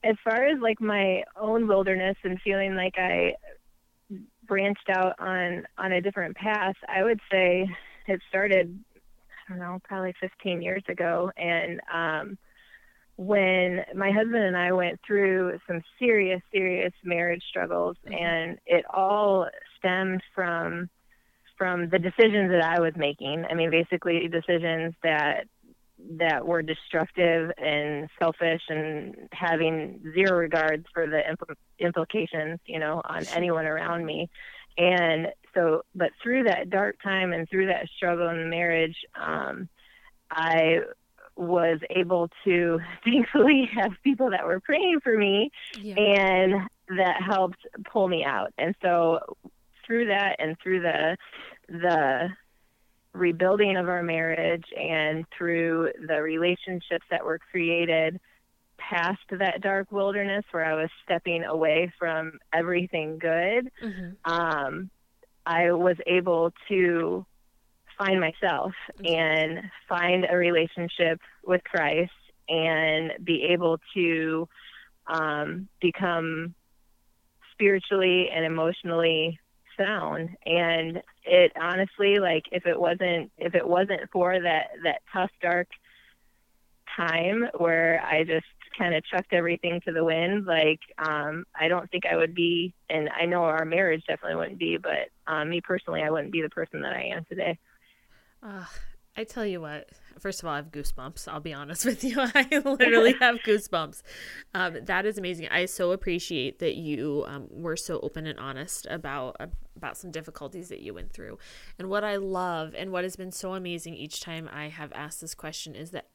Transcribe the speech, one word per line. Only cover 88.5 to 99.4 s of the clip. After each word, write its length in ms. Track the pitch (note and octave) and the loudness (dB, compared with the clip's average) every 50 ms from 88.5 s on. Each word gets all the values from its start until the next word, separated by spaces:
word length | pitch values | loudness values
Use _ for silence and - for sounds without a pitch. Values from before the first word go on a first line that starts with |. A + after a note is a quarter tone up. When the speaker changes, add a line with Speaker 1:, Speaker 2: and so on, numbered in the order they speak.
| - _ - - - | -20 _ -20 -18 -6
Speaker 1:
kinda 240 | - G3 F3 E3+ D#3 | -4 -2 0 0 -2
chucked 300 | - - - F#3 F#3+ _ | -2 -2 -4 -4 -2 _
everything 480 | - F3 E3+ E3+ E3+ E3+ - F3 E3+ F3 | 0 0 2 2 -2 -2 -2 -4 -4 -4
to 100 | - - | -4 -4
the 120 | E3 E3 E3 | -2 0 2
wind, 420 | E3 D#3+ D#3+ E3+ F3 G3 G#3 G3+ | 2 2 2 0 0 0 -2 0
like, 340 | F#3 E3 D#3+ D#3 D#3 D#3+ D#3+ - - - - | 0 2 4 4 2 2 0 -4 -20 -10 -6
um, 460 | D#3 D#3 D3+ D3+ D3 D3+ D#3 E3 F3+ _ _ | -4 -2 -2 -2 -4 -4 -6 -8 -10 _ _
I 140 | - D#3 D#3+ | -2 0 0
don't 220 | F3 F3+ E3+ F#3 | 0 0 -2 -4
think 160 | - F3+ - | -8 -4 -2
I 100 | F3 E3+ | 0 2
would 180 | E3 E3 E3 F3 | 2 2 0 0
be, 400 | F3 E3+ E3+ F3 E3+ E3+ F#3 - _ _ _ | 0 0 2 2 0 -2 -4 -6 _ _ _
and 200 | D#3+ D#3+ D3+ D3+ | -4 -2 -2 -2
I 160 | - - E3+ | -2 -2 -2
know 180 | E3+ F3 F3+ E3+ | 0 0 2 2
our 200 | E3 D#3 D#3+ D#3+ | 2 2 0 -2
marriage 400 | D#3+ E3 F3+ G3 F3+ D#3+ E3 - | 0 0 0 2 2 0 -2 -2
definitely 300 | - D#3 - - F3 E3 | -6 -8 -6 -4 -6 -4
wouldn't 220 | E3 E3 E3 G3 - | -4 -4 -6 -6 -4
be, 180 | E3 E3 E3+ | -4 -2 -2
but, 320 | E3 - E3 D3+ - - - _ _ _ | -2 -2 -4 -4 -4 -4 -6 _ _ _
um, 240 | - D#3+ D#3 D3+ D#3 | -6 -4 -4 -4 -2
me 100 | E3+ F3 | -4 -6
personally, 420 | - - F#3 F3+ - - E3 D#3+ | -4 -4 -6 -6 -4 -6 -4 -4
I 80 | D#3 D3+ | -2 -2
wouldn't 220 | D#3 D#3+ C#3+ D3 | -2 -2 -4 -4
be 100 | - E3 | -4 -4
the 60 | D#3 D#3 | -4 -4
person 300 | - - E3 - - D#3 | -6 -8 -8 -8 -8 -8
that 120 | C#3+ C3+ - | -8 -6 -6
I 80 | B2 C3 | -6 -6
am 200 | - - E3+ E3 | -8 -8 -10 -10
today. 340 | _ F3+ F#3 - E3+ F3 - _ _ _ _ _ _ _ _ _ _ - - _ _ _ _ | _ -8 -6 -4 -4 -4 -6 _ _ _ _ _ _ _ _ _ _ -20 -20 _ _ _ _
Speaker 2:
Uh, 220 | - G#3+ G3+ F#3+ F3+ - - - - - - - _ _ _ | -18 -16 -14 -14 -14 -12 -12 -10 -10 -10 -10 -12 _ _ _
I 80 | - A3 | -12 -12
tell 200 | A3 - B3 | -10 -6 -6